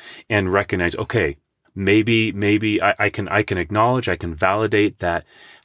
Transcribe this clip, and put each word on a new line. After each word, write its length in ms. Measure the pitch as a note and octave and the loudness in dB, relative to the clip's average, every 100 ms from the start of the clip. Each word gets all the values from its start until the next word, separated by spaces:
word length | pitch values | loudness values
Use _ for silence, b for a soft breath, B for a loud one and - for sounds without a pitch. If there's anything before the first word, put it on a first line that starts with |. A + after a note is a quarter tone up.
| B B B | B B B
and 240 | G#2+ F#2 | 0 2
recognize, 420 | G2 G2+ F#2+ F2 | 0 0 -2 -2
"Okay, 440 | - - A#2 D#2+ C#2+ _ _ _ | -2 -4 -2 -2 -4 _ _ _
maybe, 580 | - F#2+ G#2 G#2+ A2+ A2 | -4 2 4 4 2 0
maybe 480 | G2+ G#2 G#2+ G#2+ G#2+ | 0 0 2 0 0
I, 120 | G2 - | 0 0
I 100 | G#2 | -2
can, 180 | - G2+ | -2 -2
I 140 | G2+ | -2
can 140 | G#2 F#2+ | 0 -2
acknowledge, 500 | D#2+ G#2 A2+ B2+ A#2 | -2 0 2 2 -2
I 60 | F2 | -4
can 180 | F2 | -6
validate 640 | D#2 F2+ G2+ A2 G#2 G#2 - | -2 0 0 0 2 0 0
that 260 | F2 E2+ B B B B | -4 -4 B B B B